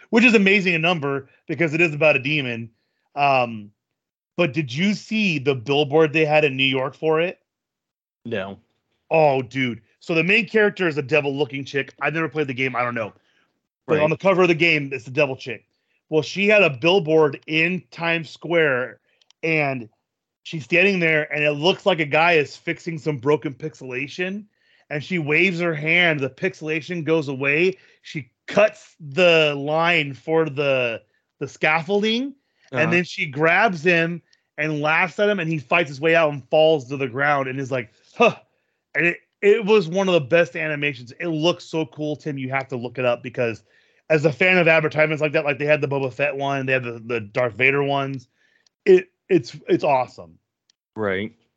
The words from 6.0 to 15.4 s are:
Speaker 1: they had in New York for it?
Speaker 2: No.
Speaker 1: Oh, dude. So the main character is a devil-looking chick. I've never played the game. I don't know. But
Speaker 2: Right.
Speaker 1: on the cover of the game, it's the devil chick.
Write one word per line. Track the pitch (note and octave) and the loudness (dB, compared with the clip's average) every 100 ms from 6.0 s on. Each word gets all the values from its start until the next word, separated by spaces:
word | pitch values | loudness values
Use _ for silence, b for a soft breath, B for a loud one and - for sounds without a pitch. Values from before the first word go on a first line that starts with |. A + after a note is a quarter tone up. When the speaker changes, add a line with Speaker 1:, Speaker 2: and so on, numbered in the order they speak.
| D#3 | 2
Speaker 1:
they | D3+ D3+ | 2 2
had | D#3 | 2
in | D3+ C3 | 2 0
New | C3+ | -2
York | C3+ C3+ - | 0 -4 -4
for | D#3+ D#3 | -2 0
it? | F3 - _ _ _ _ _ _ _ _ A#2 | -2 -6 _ _ _ _ _ _ _ _ -10
Speaker 2:
No. | A2 G2 F#2+ _ _ _ _ _ | -8 -8 -12 _ _ _ _ _
Speaker 1:
Oh, | D#3+ D3+ C3+ | 2 2 2
dude. | B2+ C3+ B2+ A2+ _ _ | -4 -4 -4 -6 _ _
So | - E3 | -4 -2
the | |
main | E3+ A3 F#3 | 2 0 2
character | A3 G#3 G#3 F3+ | 2 2 0 -2
is | D3 | -2
a | |
devil-looking | C3 D3+ C#3+ C#3 D3 C#3 | 0 0 0 -2 -4 -6
chick. | C#3 C#3 C3+ - | -8 -6 -8 -6
I've | C#3+ D#3 | -6 -4
never | D#3+ | -4
played | D3+ C#3+ | -4 -4
the | B2 | -4
game. | C3 B2 | -4 -2
I | |
don't | B2 A#2+ | -4 -4
know. | G#2 - _ _ _ _ _ _ - | -8 -10 _ _ _ _ _ _ -2
But | D#3 | 0
Speaker 2:
Right. | |
Speaker 1:
on | D#3 | 2
the | D#3 | 0
cover | F#3+ F3+ | 2 4
of | F3+ | 4
the | E3 | 4
game, | E3+ D#3 C#3 | 2 2 -2
it's | C3 A#2 | -8 -6
the | |
devil | C3 C#3+ | -2 0
chick. | C3 | -2